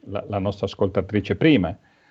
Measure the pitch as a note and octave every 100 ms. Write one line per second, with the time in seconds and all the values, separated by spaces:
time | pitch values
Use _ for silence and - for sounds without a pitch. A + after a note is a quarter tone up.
0 | - G2+ - G2+ F#2+ G2 G2+ - G2+ G2
1 | F#2 G#2 F#2+ G2 D#3+ C#3 E2 - _ _
2 | _